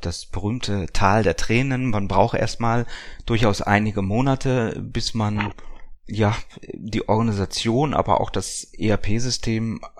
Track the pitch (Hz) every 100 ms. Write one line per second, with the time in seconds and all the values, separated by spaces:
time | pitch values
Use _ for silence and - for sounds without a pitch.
0 | 90 - - 98 101 120 - 101 92 -
1 | 95 107 101 - - 113 135 127 127 107
2 | 98 95 110 - - - 117 117 117 -
3 | - - - 113 110 101 - 101 107 104
4 | 95 107 135 135 135 127 110 - 110 120
5 | - 113 104 107 104 - - - - -
6 | - 101 104 110 - - - - - 110
7 | - 107 117 101 95 - 113 117 151 78
8 | - 76 - 101 - - - - 104 101
9 | 101 101 127 117 - 113 113 101 -